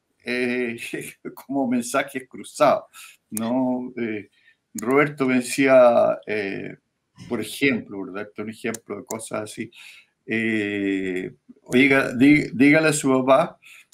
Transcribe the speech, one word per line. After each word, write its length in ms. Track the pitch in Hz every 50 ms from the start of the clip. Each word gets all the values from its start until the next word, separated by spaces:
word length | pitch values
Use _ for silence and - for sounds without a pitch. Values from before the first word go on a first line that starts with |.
| _ _ _ _ _
eh, 540 | 120 123 123 127 123 123 123 123 117 117 117
<laughs> 560 | - - - 147 147 143 - _ _ 123 -
como 320 | - - - 139 139 135
mensajes 600 | 117 127 123 117 120 - 135 - - - 135 -
cruzados, 580 | _ - - 104 - - - 151 131 101 - - _ _ - - - - _ _ _
¿no? 640 | 113 107 113 120 123 131 131 127 127 123 123 123 -
Eh, 320 | 120 120 110 107 104 98 _ _ _ _ _ _ _ _ _ _
Roberto 540 | - 107 120 135 143 147 147 147 147 135
me 80 | 127 127
decía, 800 | 127 123 - - - 139 135 131 127 123 120 117 117 113 113 - - -
eh, 520 | - 107 107 98 95 101 101 98 95 98 - _ _ _ _ _ _ _ - - -
por 120 | 120 107
ejemplo, 560 | 107 - - - 139 139 123 104 90 - 101
por 160 | 98 95 92 90
darte 280 | 101 104 - _ -
un 80 | 107 110
ejemplo 480 | 104 - - 113 110 - _ - 104
de 80 | - 135
cosas 360 | - 113 110 - - - 110 107
así, 260 | 107 - - 113 117 _ - - - - - _ _ _ _ _
eh, 1080 | - 110 113 110 113 110 107 104 101 104 101 98 98 98 95 95 92 90 90 92 - - _ _ _ - _ _
"Oiga, 500 | - 123 123 139 135 135 135 131 - 127
dí-, 380 | 117 131 143 147 151 - - -
dígale 360 | 113 139 143 147 156 160 160
a 40 | 151
su 160 | 151 - 135
papá 480 | 131 131 123 131 131 143 175 - - _ _ - - - _ _